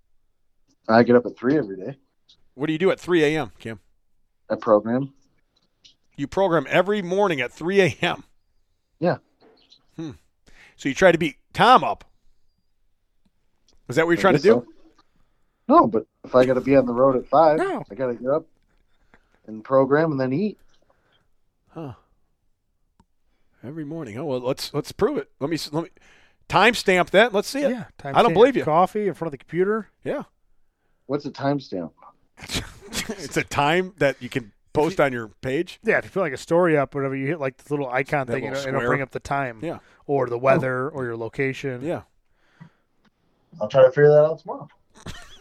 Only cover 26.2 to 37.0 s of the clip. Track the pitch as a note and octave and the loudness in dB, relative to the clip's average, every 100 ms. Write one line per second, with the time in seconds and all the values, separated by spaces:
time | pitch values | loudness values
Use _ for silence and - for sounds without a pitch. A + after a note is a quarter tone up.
26.2 | _ _ - E3 G#3+ A#3 - F3+ E3+ F3+ | _ _ -2 2 4 2 2 2 2 4
27.2 | A#3+ G3+ - C4+ C#4 B3 - _ C#3 C3+ | 4 2 -4 -2 -2 -4 -10 _ -2 2
28.2 | A3+ E3+ B3+ B3 D3+ D#3 F#3 G#3+ G3+ D3+ | 4 6 4 4 0 2 2 0 -4 -4
29.2 | E3 C#3 - D#3+ F#3+ A3 G3+ _ - C#4+ | -8 -10 -8 -4 -2 -4 -8 _ -8 -8
30.2 | - _ _ _ _ _ _ _ - C#3+ | -10 _ _ _ _ _ _ _ -8 -8
31.2 | C#3 - C#3 C#3+ C3 F#2+ D#2+ _ - _ | -8 -6 -4 -4 -6 -10 -10 _ -20 _
32.2 | _ _ - - - - - - - G3+ | _ _ -10 -10 -10 -16 -14 -10 -10 -10
33.2 | C#3 D#3+ - - C#3+ F3 F#3 - C#3+ C3 | -8 -6 -6 -2 0 0 -2 -2 -2 -2
34.2 | B2 C3+ G#2+ _ _ D3+ D#3 F#3 C#3+ B2 | -8 -8 -8 _ _ -2 -2 0 -2 -2
35.2 | A2 _ C3 C3+ F3 - A3 D3 - F#3+ | -10 _ -6 -6 -6 -8 -2 -2 -2 -4
36.2 | F3 B2+ - E3+ F3+ D3+ C3 C#3+ | -4 -6 -2 0 2 2 0 -4